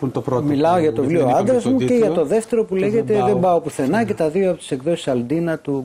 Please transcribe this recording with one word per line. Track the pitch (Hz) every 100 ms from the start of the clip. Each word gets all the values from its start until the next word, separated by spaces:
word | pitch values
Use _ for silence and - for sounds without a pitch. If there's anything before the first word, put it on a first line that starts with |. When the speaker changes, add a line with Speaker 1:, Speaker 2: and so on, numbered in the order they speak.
Speaker 1:
είναι | 135
το | 123
πρώτο | 120 127
Speaker 2:
Μιλάω | 147 143 160
Speaker 1:
που | 180
Speaker 2:
για | 156
το | 147
βιβλίο | 139 165 127
Speaker 1:
διατείνει | 135
Speaker 2:
«Ο |
Speaker 1:
με | 208
Speaker 2:
άντρας | 254
Speaker 1:
τον | 233
Speaker 2:
μου» | 262
και | 247
Speaker 1:
τίτλο | 247 208
Speaker 2:
για |
το | 170
δεύτερο | 143 214 220 233
που | 220
Speaker 1:
«Και | 190
δεν | 196
Speaker 2:
λέγεται | 226 214 208
Speaker 1:
πάω | 208
Speaker 2:
«Δεν | 190
πάω | 185 170
πουθενά» | 147 - 135
Speaker 1:
πουθενά». | 208
Speaker 2:
και | 233
τα | - 160
δύο | 170 190
από | 165
τις | -
εκδόσεις | 139 143 165 -
«Αλντίνα» | 127 120 160 170 156
του | - 139